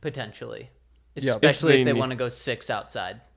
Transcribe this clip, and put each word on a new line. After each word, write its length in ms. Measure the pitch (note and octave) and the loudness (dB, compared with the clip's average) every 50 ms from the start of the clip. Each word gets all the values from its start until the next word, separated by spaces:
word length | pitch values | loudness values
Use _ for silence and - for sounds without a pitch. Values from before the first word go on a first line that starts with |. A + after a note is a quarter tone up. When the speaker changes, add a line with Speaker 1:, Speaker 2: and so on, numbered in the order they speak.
Speaker 1:
potentially. 680 | - D3+ C#3+ C#3 A#2+ A2 - - - A#2 - - - - _ _ _ _ _ _ _ _ - | -12 -10 -8 -10 -10 -12 -12 -14 -14 -14 -12 -14 -16 -18 _ _ _ _ _ _ _ _ -10
Speaker 2:
Yep. 180 | - C3 C3 A#2 | -4 -2 0 2
Speaker 1:
Especially 360 | G#2+ - D3+ C#3 - D#3 D#3+ C#3 | 4 4 4 4 4 4 6 6
Speaker 3:
If 40 | C3 | 6
Speaker 1:
if 0 | |
Speaker 3:
they 40 | B2+ | 6
Speaker 1:
they 80 | C3+ C#3 | 4 2
Speaker 3:
need 40 | C3 | 2
Speaker 1:
wanna 180 | C3 B2+ B2+ | 0 -2 -4
go 120 | B2 B2+ A#2+ | -4 -6 -6
six 400 | - - - C3+ A#2+ - - - | -6 -6 -6 -6 -6 -6 -6 -6
outside. 520 | A#2 G#2 - - - A#2 F#2 F#2 G#2 A#2 - _ _ | -6 -6 -8 -10 -10 -10 -8 -10 -10 -14 -18 _ _